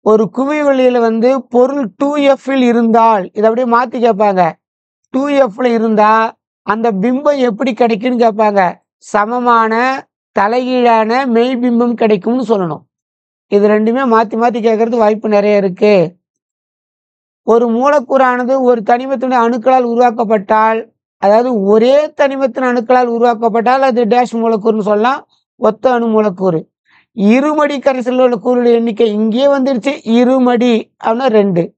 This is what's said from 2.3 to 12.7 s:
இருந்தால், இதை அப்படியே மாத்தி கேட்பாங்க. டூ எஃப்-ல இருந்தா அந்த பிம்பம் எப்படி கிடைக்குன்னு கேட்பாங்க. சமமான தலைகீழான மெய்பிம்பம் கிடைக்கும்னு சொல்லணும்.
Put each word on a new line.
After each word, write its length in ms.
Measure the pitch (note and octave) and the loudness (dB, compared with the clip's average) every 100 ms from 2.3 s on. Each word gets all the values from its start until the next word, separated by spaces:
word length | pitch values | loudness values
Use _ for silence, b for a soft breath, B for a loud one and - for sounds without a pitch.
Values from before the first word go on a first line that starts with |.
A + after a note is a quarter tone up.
| C4+ - C4+ B3 | 0 -2 0 2
இருந்தால், 600 | A#3 A3+ A3+ A3+ G#3+ F3+ | 2 2 2 2 2 -2
இதை 120 | - G#3+ | -2 0
அப்படியே 200 | A3+ B3+ A#3 | 0 0 0
மாத்தி 220 | B3 B3 A#3 | -2 -2 -2
கேட்பாங்க. 360 | G3 G#3 F#3+ E3+ - _ _ _ _ _ | 2 0 2 0 -2 _ _ _ _ _
டூ 140 | C4 C#4+ | -4 -2
எஃப்-ல 360 | C#4 C4 G3+ | 0 0 0
இருந்தா 480 | B3+ A#3 A3+ G#3+ G#3+ A3 A3+ - _ _ | -2 0 0 2 2 2 -2 -6 _ _
அந்த 300 | - G#3+ A#3 | -6 -2 -2
பிம்பம் 520 | F#3+ A3+ B3+ D4 C#4+ B3 | -2 -2 0 -2 0 -2
எப்படி 220 | G#3 C4+ | -2 -6
கிடைக்குன்னு 500 | G#3+ A#3+ G#3+ B3+ B3 | 0 0 0 -2 0
கேட்பாங்க. 360 | A3+ G#3 G#3+ G3+ F3+ F3+ _ _ | 0 2 0 2 0 -4 _ _
சமமான 760 | - G#3 G#3 B3 B3 A#3 A3 A3 B3+ C4+ - _ _ - | -6 -4 -2 -2 0 2 2 0 -2 -4 -10 _ _ -4
தலைகீழான 880 | G3+ A#3+ B3+ B3+ A#3+ A3+ A3 B3 C4+ | -2 -2 -2 0 2 2 0 -2 0
மெய்பிம்பம் 680 | A3+ B3 B3+ B3 A#3 A#3+ | 0 0 -2 -2 0 0
கிடைக்கும்னு 500 | A#3 A3 G#3 G#3+ B3 G#3+ | 0 0 0 -2 -4 -2
சொல்லணும். 340 | G#3 F3 | -2 -2